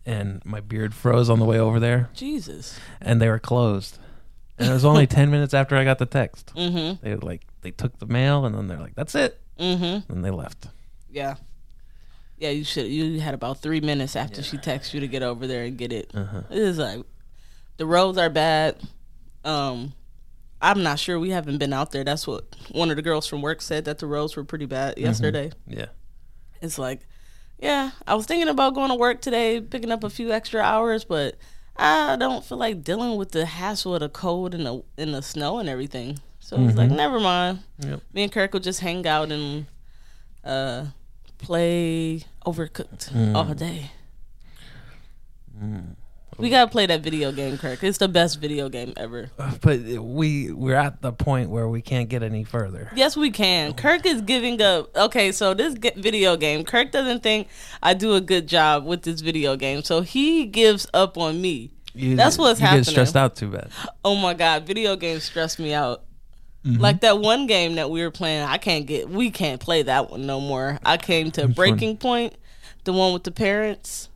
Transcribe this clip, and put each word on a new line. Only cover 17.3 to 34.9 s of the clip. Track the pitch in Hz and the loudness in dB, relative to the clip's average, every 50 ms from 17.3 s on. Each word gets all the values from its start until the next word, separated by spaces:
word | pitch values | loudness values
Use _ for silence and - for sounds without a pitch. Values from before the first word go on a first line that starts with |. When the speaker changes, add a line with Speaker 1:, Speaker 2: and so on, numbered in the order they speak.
| - - - - - - - - - | -20 -20 -20 -20 -20 -20 -20 -20 -10
Speaker 2:
the | - 160 | -8 -2
roads | 156 170 175 190 190 185 185 | 4 4 6 4 4 4 2
are | 170 165 | 2 2
bad. | 147 156 156 160 160 156 156 156 - - - - - - - - - - - - - - - | 4 4 4 4 4 4 4 2 0 -4 -12 -16 -16 -18 -20 -20 -20 -20 -20 -20 -20 -10 -6
Um, | 147 156 147 139 135 127 120 123 139 139 - - - - - - - - - - - - - | -4 -2 -2 -2 -2 -4 -6 -8 -10 -12 -14 -20 -20 -20 -20 -20 -20 -20 -20 -20 -20 -10 0
I'm | - 175 202 202 | 2 2 4 4
not | 180 160 143 147 | 2 0 0 -2
sure. | - - 180 170 | -2 -2 -2 -2
We | 165 185 | -2 -2
haven't | 185 180 156 147 143 147 | -2 -4 -2 -2 -2 -2
been | 143 139 | -2 -2
out | 139 131 151 - | 0 -2 -2 -4
there. | - 139 | -4 -6
That's | 135 143 147 151 - | -2 -2 -4 -4 -4
what | - 123 - - - - - - - | -6 -8 -8 -10 -12 -16 -18 -18 -8
one | - 151 170 165 | -2 -2 0 0
of | 151 | 0
the | 147 | -2
girls | 151 170 160 151 156 - | 0 0 0 0 -2 -4
from | - 143 | -6 -4
work | 143 147 160 160 | -4 -4 -4 -6
said, | - - 160 151 156 | -6 -6 -4 -4 -4
that | 147 151 156 | -6 -8 -8
the | - 147 | -6 -6
roads | 147 147 147 151 - | -4 -4 -4 -4 -6
were | 151 143 | -10 -10
pretty | 143 - 156 147 | -10 -8 -8 -8
bad | 127 135 131 135 135 - | -6 -4 -4 -4 -4 -4
Speaker 1:
Mm-hmm. | - 117 | -2 -2
Speaker 2:
yesterday. | 117 113 110 135 151 - 151 139 165 - - - | -2 0 0 0 -2 -2 -2 -6 -8 -10 -14 -16
Speaker 1:
Yeah. | - 117 - - - - - - - - - - - - - - - - - | -14 -12 -12 -12 -12 -12 -18 -18 -18 -18 -20 -20 -20 -20 -20 -20 -20 -18 -12
Speaker 2:
It's | - 165 156 | -10 -10 -8
like, | - 135 127 135 - - - - - - - - - - - - - | -6 -6 -8 -8 -10 -14 -20 -20 -20 -20 -20 -20 -20 -20 -20 -18 -6
"Yeah, | - 294 294 277 269 262 - - - | -4 -2 -2 0 -2 -4 -8 -12 -2
I | - 202 | -2 -2
was | 214 214 | -2 0
thinking | - 330 339 339 311 | -2 0 0 0 0
about | 294 262 269 269 269 | 2 2 2 2 2
going | 277 269 269 | 0 0 0
to | 254 | 2
work | 240 240 247 240 240 | 2 2 2 0 0
today, | - 269 240 233 233 226 226 233 | -4 -2 0 2 2 2 0 -2
picking | 214 - - 262 226 226 | -4 -8 -8 -8 -4 -4
up | 226 220 | -4 -4
a | 220 208 | -4 -8
few | - - 233 233 | -8 -6 -4 -2
extra | 214 226 226 - - 220 | -2 -4 -4 -4 -2 0
hours, | 202 196 220 220 226 233 220 220 - | 2 2 2 2 2 0 0 -2 -2
but | - 175 151 143 127 - - - - - - - - - | -4 -2 -2 -2 -2 -6 -10 -16 -18 -18 -18 -18 -16 -4
I | - - - 311 311 302 294 269 | 2 4 4 6 4 4 2 0
don't | 254 254 262 262 247 - | 0 0 -2 -2 -4 -6
feel | - - 254 | -10 -6 -4
like | 247 226 214 170 | -4 -4 -4 -6
dealing | 139 156 175 220 240 240 226 | -4 -4 -4 -2 -2 -2 -2
with | 202 196 - | -4 -4 -4
the | - 165 160 | -2 -4 -4
hassle | 160 156 175 180 196 214 196 - 185 180 | -4 -6 -6 -6 -6 -4 -4 -4 -2 -2
of | 165 | -2
the | 151 147 | -2 -4
cold | - - - 185 170 180 185 180 180 | -8 -4 -2 -2 -2 -2 -2 -4 -4
and | 165 160 | -4 -4
the, | 123 120 127 - - | -4 -6 -8 -10 -14